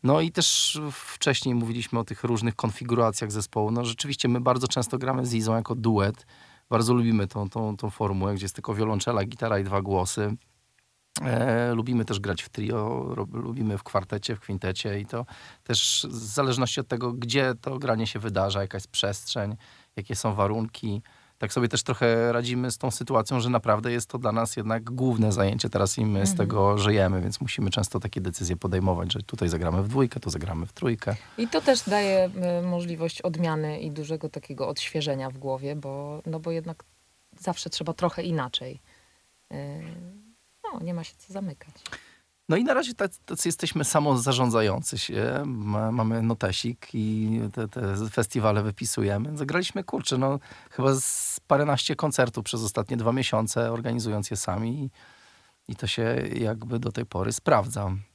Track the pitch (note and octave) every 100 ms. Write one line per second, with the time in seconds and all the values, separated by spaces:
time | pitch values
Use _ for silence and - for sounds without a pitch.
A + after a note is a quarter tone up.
0 | B2 D3+ E3 E3+ E3 - - D3+ D3+ C3+
1 | - - - C3 C3+ A#2+ A2+ A#2 A2+ A#2
2 | A2+ A2+ A#2+ A#2 A#2 A2 A#2 G#2+ B2 A#2
3 | A#2 G#2+ G#2+ G#2+ G2+ A2 G#2+ A#2 A#2+ A2+
4 | C#3+ C#3 B2 B2 B2 B2+ B2+ - A#2+ B2
5 | B2+ C3 B2+ A#2 A2 A2+ G#2+ B2 A2+ G#2+
6 | G2 - - - - - _ A#2 A#2 B2
7 | A#2 A2 G2 G#2+ G2 A2+ A2 G2+ G#2+ -
8 | G#2 F#2+ F#2+ G2 F#2+ - - G#2+ A2 G#2
9 | - A2 G2 - A2+ G2+ F#2+ G2 G2 G2
10 | F2+ - G#2 A2 _ _ _ _ _ _
11 | _ - C#3 A#2 A#2+ A#2 A#2+ A#2 A#2+ B2
12 | G#2+ G2+ G2+ F2 - - G#2+ A2+ G#2+ C3
13 | C3 B2 G2 A#2 A#2+ B2 A2 G2+ - G2+
14 | F#2 G#2 - G#2+ - G2 F#2+ G2 A2 G2+
15 | G2+ A#2 B2 - - - - A#2 - -
16 | - A#2 A2 G#2 C3+ B2 B2 - C3+ A#2+
17 | A#2+ A#2+ A#2 C#3 C3 B2 - C3 C3+ A2+
18 | A2 A2 G#2+ G2 G2 G2 G2 G2 - -
19 | G2 G2+ - B2+ G2+ G#2+ - - _ -
20 | G#2 - A#2 G2+ G2 G#2+ A2+ - A2+ G2+
21 | - - _ _ G#2+ - A#2+ A#2 - B2+
22 | A#2+ A2+ A#2 A#2+ A#2+ B2 B2+ - C3 -
23 | B2 B2+ A2 C3 A#2 B2 A#2 G#2 A#2 A#2+
24 | - B2 A#2+ A2 A2+ - G#2+ A2+ A2+ B2+
25 | C3 A2+ G#2+ F#2 G2 G2+ - G2 G2 -
26 | A2 G2+ G2 F#2+ G#2 G#2+ G2 G#2 G#2 G#2
27 | F#2+ F#2 F#2 G2+ A#2 - G2+ G2+ G2 F#2+
28 | G2 - F#2 F2 F2 F2+ F#2+ F#2 F#2 F2
29 | F2 - - - F2 E2 E2+ F2 G2 C3
30 | B2+ - - F2+ E2+ D#2+ F2 - C#3 A2
31 | - G#2+ - - A#3 D#4 D4+ B3 - G#3
32 | G3+ F#3+ F#3 F#3+ F3+ F3 F3+ F3 F3 E3
33 | E3 - F3+ D#3+ E3+ D#3 D3+ D3+ D#3 D3
34 | D3 D#3+ D3+ - - C#3 C3+ C#3+ - D#3+
35 | D3 C3+ C3 C3 C3+ C3+ C#3+ D3 C#3 C#3
36 | C#3+ D3+ E3+ D#3+ E3 E3 E3 D#3+ - _
37 | _ _ _ - - F3 E3+ - D#3+ -
38 | F3 - E3+ E3 B2+ - B2+ C#3 _ -
39 | _ _ _ _ _ - C#3+ D3 D#3+ E3+
40 | F3 G3+ G#3+ A#3 _ _ A4 E4+ E3 E3+
41 | D#3+ - - G3 G3 C#3+ - - - -
42 | - _ _ _ - E3 B3 B3+ B3+ A#3
43 | G3 - - F3 E3+ E3 E3 E3 D3 D#3
44 | D3 B2+ B2 B2 B2+ A2+ G#2+ - - -
45 | - G#2+ A2+ B2+ C#3+ A#2+ G#2 G#2 A2 A#2+
46 | A2 A2+ A2+ A#2 G2 F#2 A#2+ A#2+ - A2+
47 | G#2+ A2 A2 A2+ A2 A2 A2 B2+ G#2 G2
48 | A2 A#2 A#2 B2 G#2+ G#2 G#2+ G#2 A#2 -
49 | G2+ G2+ B2+ D3+ C#3 E3 F#3 G3 F3+ -
50 | - C3 C3+ C3+ - - - - C3+ C3+
51 | - - - - _ C#3+ D3 C#3 - C#3+
52 | D#3 C3+ B2 A2+ G2+ A#2 A2 - G#2+ A#2+
53 | A2+ B2+ B2+ A2+ A2 - A#2 A#2 A#2 A#2+
54 | A2 G#2 G2+ G2+ - G2+ A2+ C#3 C3+ _
55 | - - - - _ _ - - - -
56 | A2+ B2 - - A2+ A2 A2+ A#2 A#2+ G#2+
57 | A#2+ F2 G2 A#2 - B2 A2+ A#2 G2+ F#2+
58 | -